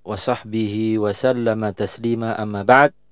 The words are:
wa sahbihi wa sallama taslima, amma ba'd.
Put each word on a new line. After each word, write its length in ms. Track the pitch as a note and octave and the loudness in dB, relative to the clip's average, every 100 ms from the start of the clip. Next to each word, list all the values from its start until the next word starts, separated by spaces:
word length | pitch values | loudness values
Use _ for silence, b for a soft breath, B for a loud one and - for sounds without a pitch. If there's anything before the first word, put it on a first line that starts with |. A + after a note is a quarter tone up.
| - | -8
wa 100 | G#2 | -4
sahbihi 800 | - A#2+ A2+ A2 G#2+ G#2+ A2 A2 | -2 -2 -2 -2 -2 0 0 0
wa 160 | G#2 | 0
sallama 640 | G2+ C3 B2 A#2 A2 G#2+ G2 | 0 0 0 0 0 -2 -2
taslima, 640 | G#2+ - A#2 A#2 A2+ A2 | -6 -4 -2 -2 -2 -4
amma 240 | G#2+ G2+ | -4 -2
ba'd. 320 | G2 B2+ C#3+ - _ | 4 6 4 0 _